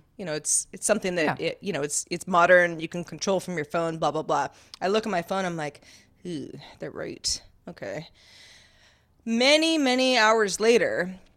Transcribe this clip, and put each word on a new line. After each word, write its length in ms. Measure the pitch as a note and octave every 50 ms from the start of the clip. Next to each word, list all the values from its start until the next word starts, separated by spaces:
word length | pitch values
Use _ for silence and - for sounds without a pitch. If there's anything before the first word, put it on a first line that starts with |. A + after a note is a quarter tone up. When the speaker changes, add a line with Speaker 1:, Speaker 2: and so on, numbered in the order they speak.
| - _ _
Speaker 1:
you 80 | - G3
know, 80 | E3+ D3+
it's, 340 | D3+ D3+ - - - - -
it's 140 | - F#3+ -
something 300 | - G#3 A3 - F#3+ F3+
that, 220 | F3 D#3 D3 C#3 -
Speaker 2:
Yeah. 60 | D#3 E3
Speaker 1:
it, 100 | - -
you 140 | - G3 F#3
know, 80 | C#3
it's, 240 | C#3+ D3 - - - -
it's 160 | E3+ E3+ -
modern, 540 | F3+ F#3 E3+ E3+ F3 F3+ F3+ F3 F3 E3+ D#3+
you 80 | D#3+ E3
can 160 | - F3 E3+
control 380 | - - D3+ - G#3 F#3+ F3+
from 160 | - - F3+ E3
your 80 | D3
phone, 320 | - - E3+ E3 E3 E3 E3
blah, 140 | E3 D3
blah, 100 | D3 D#3 D#3
blah. 240 | D#3 D#3 C#3+ C3+ - - - - _ - -
I 60 | E3+ F#3
look 180 | G3+ A3 A3
at 40 | A3+
my 100 | F#3+ F3 E3+
phone, 200 | - F#3+ G3 F#3+
I'm 140 | F3+ E3+ E3
like, 240 | D3+ D3 - - _ - - - _ _ _ _ -
"Ooh, 320 | - E3+ C#3+ B2+ - - C#3+ - - - -
they're 100 | - D3
right. 520 | - - - - - - - - - - - - _ _ - -
Okay." 400 | F3 - - G2 F#2+ C#3+ D#3+ - _ _ _ - - - - - - - _ _ _ _ _ _ _ _ _ _ _ _ -
Many, 520 | A3+ A3+ A3+ B3 C4+ D4+ D#4 D#4+ E4 D#4+ D#4
many 400 | C#4 B3+ B3 B3+ C4 C4 B3+ A#3+
hours 420 | G#3+ G#3+ A3 A3+ G#3+ G3 F3 -
later, 560 | G#3+ A3+ A#3+ A3 E3+ B2 G#2+ A#2 F3 F#3 F#3 F#3 - _ _